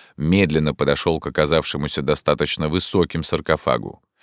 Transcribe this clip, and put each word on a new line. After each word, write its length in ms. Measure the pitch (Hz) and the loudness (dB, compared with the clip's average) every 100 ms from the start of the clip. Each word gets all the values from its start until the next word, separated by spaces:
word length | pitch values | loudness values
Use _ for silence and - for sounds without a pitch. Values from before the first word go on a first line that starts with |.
| - - | -18 -4
медленно 560 | 78 95 90 78 76 | 2 2 4 2 0
подошел 460 | 69 69 71 85 80 | 0 0 0 0 -2
к 80 | 73 | -2
оказавшемуся 760 | 69 73 80 - 71 76 - | 0 2 2 0 -4 -4 -2
достаточно 640 | 69 76 - 71 73 - 76 | -2 0 0 0 0 -2 -2
высоким 540 | 87 - 95 82 82 | 0 2 2 0 -2
саркофагу. 800 | - 78 73 78 - 58 50 - _ _ | -2 -2 0 -2 0 -2 -4 -14 _ _